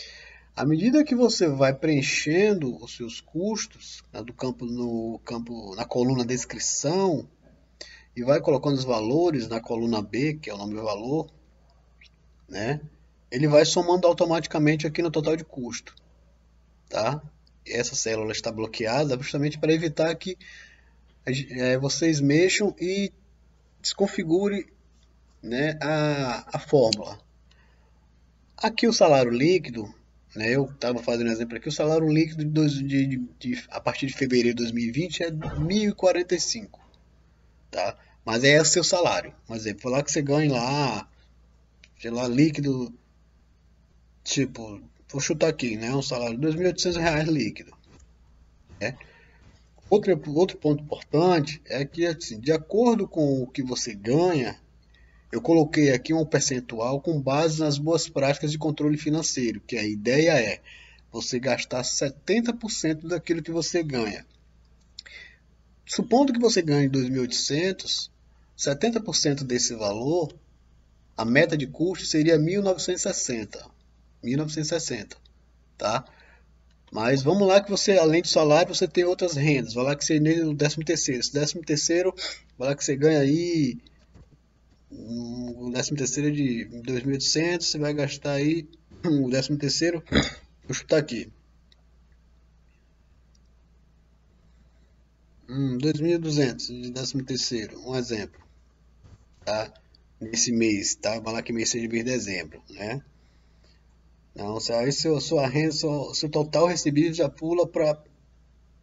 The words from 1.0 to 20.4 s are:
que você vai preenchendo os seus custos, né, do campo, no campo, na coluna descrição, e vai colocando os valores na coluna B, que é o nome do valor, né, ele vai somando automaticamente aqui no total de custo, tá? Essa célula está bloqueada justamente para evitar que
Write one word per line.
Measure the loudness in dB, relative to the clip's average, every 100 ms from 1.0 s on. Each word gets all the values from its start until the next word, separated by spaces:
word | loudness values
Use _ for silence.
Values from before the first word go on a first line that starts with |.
que | 4 4
você | 2 4 2
vai | 4 2
preenchendo | 2 2 2 0 -2 0 4 4 2 -2 -6
os | -12 -12
seus | -12 -12
custos, | -10 -6 -4 -4 -8 -14 -20 -20 -16
né, | -14
do | -12
campo, | -6 -6 -6 -6
no | -4 -4 -4 -6 -8 -8
campo, | -8 -8 -12 -10 -8
na | -4
coluna | 0 2 2
descrição, | 0 -2 -6 -6 -4 -2 0 2 2 0 -4 _ _ _ _ -20 -20 -20 _
e | -2
vai | 2 2
colocando | 4 2 2 0
os |
valores | 0 0 2 2 2 0 -2
na | -6
coluna | -4 -2 0 -2
B, | -2 -2 -2
que | -2 -8
é |
o | -8
nome | -8 -6
do |
valor, | -4 -4 -2 -4 -4 -12 _ _ _ _ _ _ -20 _ _ _ -12
né, | -6 -4 -4 -8 -20 _ _ _
ele | 0 6
vai | 6
somando | 6 4 2 4 4
automaticamente | 4 2 0 0 2 4 4 0
aqui | -2
no | -2
total | 0 0 -2
de | -4
custo, | -10 -10 -10 -14 -20 _ _ _ _ _ _ _ _ -6
tá? | -2 -2 -2 -8 -20 _ _ -6
Essa | -4 -4 -4
célula | -4 -4 -4
está | -6 -6
bloqueada | -6 -6 -4 -2 0 0 -2
justamente | -4 -2 -2 0
para | 2
evitar | 2 0 0 -2 -2
que | -8 -12